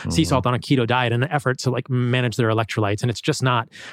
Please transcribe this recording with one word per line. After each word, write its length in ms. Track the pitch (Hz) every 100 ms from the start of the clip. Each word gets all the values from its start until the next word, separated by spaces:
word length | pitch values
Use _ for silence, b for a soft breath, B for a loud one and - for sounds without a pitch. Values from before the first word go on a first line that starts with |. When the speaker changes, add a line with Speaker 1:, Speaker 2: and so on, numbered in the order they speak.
| B
Speaker 1:
sea 120 | 82
Speaker 2:
Oh, 40 | 156
wow. 40 |
Speaker 1:
salt 160 | 131 123
on 80 |
a 60 | 123
keto 260 | - 139 113
diet 260 | 123 123
in 100 | 117
an 60 | 135
effort 260 | 147 131 131
to, 120 | 131
like, 180 | 120 -
manage 460 | 127 123 127 123 110
their 140 | 113
electrolytes. 520 | 110 113 - 101 104
And 80 | 123
it's 120 | 110
just 200 | - 147
not, 280 | 131 120 120 B B